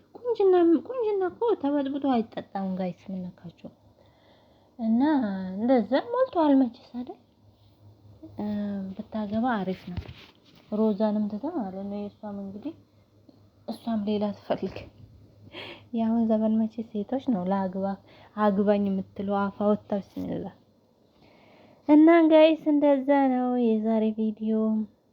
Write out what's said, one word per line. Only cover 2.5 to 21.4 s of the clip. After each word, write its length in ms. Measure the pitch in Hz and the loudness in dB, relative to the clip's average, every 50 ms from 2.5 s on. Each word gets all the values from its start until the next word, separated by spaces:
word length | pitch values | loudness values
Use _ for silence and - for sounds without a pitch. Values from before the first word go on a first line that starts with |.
| - 196 196 190 185 | -8 -6 -6 -4 -4
ጋይስ፣ 280 | 180 190 180 170 - - | -4 -4 -6 -8 -10 -12
ምን 180 | - 190 185 | -12 -12 -10
ነካቸው? 500 | 180 180 - - - 170 - _ - - - _ _ _ _ _ _ _ _ _ _ _ _ _ _ _ _ _ _ _ _ - | -10 -12 -14 -16 -20 -20 -20 _ -20 -20 -20 _ _ _ _ _ _ _ _ _ _ _ _ _ _ _ _ _ _ _ _ -6
እና 220 | 233 226 220 233 269 302 320 269 240 202 196 190 190 185 | -2 0 2 2 4 2 2 2 0 -2 -4 -6 -6 -8
እንደዛ 420 | 185 190 220 247 269 247 208 196 240 294 - 466 | -6 -2 0 2 4 2 2 2 0 -2 -2 -2
ሞልቷል 460 | 480 494 523 523 - 370 311 302 277 | -2 0 0 0 2 2 4 4 4
መቼስ 340 | 269 269 233 226 - - - - | 4 4 2 -2 -8 -18 -14 -12
አይደል? 260 | 247 247 285 381 - _ _ _ _ _ _ _ _ _ _ _ _ - - - _ - - - - - 320 - | -12 -12 -12 -14 -18 _ _ _ _ _ _ _ _ _ _ _ _ -20 -20 -20 _ -20 -20 -20 -20 -20 -18 -12
እ፣ 100 | - 208 208 208 208 208 202 202 196 190 190 | -10 -8 -6 -6 -6 -6 -6 -8 -8 -10 -10
ብታገባ 580 | 190 - 214 - - 220 214 202 208 220 226 262 233 | -12 -14 -14 -10 -8 -8 -6 -6 -4 -2 -2 -2 -2
አሪፍ 280 | 208 185 185 185 - - - | -2 -4 -4 -6 -8 -10 -10
ነው። 120 | 175 - - - - - - - _ _ _ _ _ - _ _ | -10 -10 -10 -12 -14 -20 -20 -20 _ _ _ _ _ -20 _ _
ሮዛንም 540 | 214 208 220 220 214 190 220 214 208 214 214 202 | -4 -2 0 0 0 0 -2 -2 0 -2 -2 -4
ትተህ 280 | 214 202 254 302 359 | -6 -6 -8 -6 -6
ማለት 300 | 320 214 190 185 190 202 | -6 -6 -6 -8 -10 -10
ነው። 120 | 202 202 208 | -10 -10 -10
የእሷም 400 | 208 202 202 _ - 208 202 202 | -10 -12 -12 _ -14 -12 -12 -10
እንግዲህ፣ 360 | 196 196 196 208 214 285 339 - _ _ _ _ _ _ _ _ _ - - _ _ _ _ _ _ - | -12 -12 -12 -12 -12 -14 -14 -14 _ _ _ _ _ _ _ _ _ -20 -20 _ _ _ _ _ _ -14
እሷም 320 | 220 - - 233 226 214 202 | -14 -10 -8 -6 -4 -4 -2
ሌላ 220 | 208 214 202 208 208 | -2 -2 -2 -2 -4
ትፈልግ። 440 | 202 - - - - - - 196 - - - - - - - - - - - - _ _ - - - - - - - - - _ - | -6 -6 -6 -6 -6 -4 -6 -8 -8 -12 -14 -16 -18 -20 -20 -20 -20 -20 -20 -20 _ _ -20 -20 -18 -16 -16 -16 -18 -20 -14 _ -4
የአሁን 300 | 226 226 220 226 233 226 | -2 0 0 0 2 2
ዘመን 280 | 220 220 214 220 220 220 | 2 2 2 2 2 2
መቼ 200 | 220 226 220 - - 220 | 0 0 -2 -4 -8 -12
ሴቶች 400 | - - 208 202 - - 269 269 - | -8 -8 -8 -6 -4 -6 -4 -2 -2
ነው 160 | 240 180 180 | -2 -2 -2
ለአግባ፣ 400 | 185 196 196 196 190 185 196 190 196 196 - - - - - - - - | -2 -2 -2 -2 -4 -4 -4 -4 -4 -6 -8 -12 -18 -20 -20 -20 -14 -4
አግባኝ 480 | 208 214 214 196 190 208 202 208 202 202 | 0 0 2 2 2 2 2 2 2 2
የምትለው? 520 | 196 196 190 190 - - - 202 196 202 196 | 0 -2 -2 -4 -6 -10 -8 -6 -4 -2 -2
አፋ 200 | 202 202 196 - 208 | -2 -2 -2 0 0
ወጣ፣ 240 | 208 208 208 - - 214 | 0 0 0 -2 -4 -6
ቢስሚላህ። 600 | 202 196 - _ 185 185 175 170 170 180 190 - _ _ _ _ _ _ _ _ _ _ _ _ _ _ _ _ _ | -6 -6 -8 _ -10 -8 -6 -6 -6 -8 -10 -12 _ _ _ _ _ _ _ _ _ _ _ _ _ _ _ _ _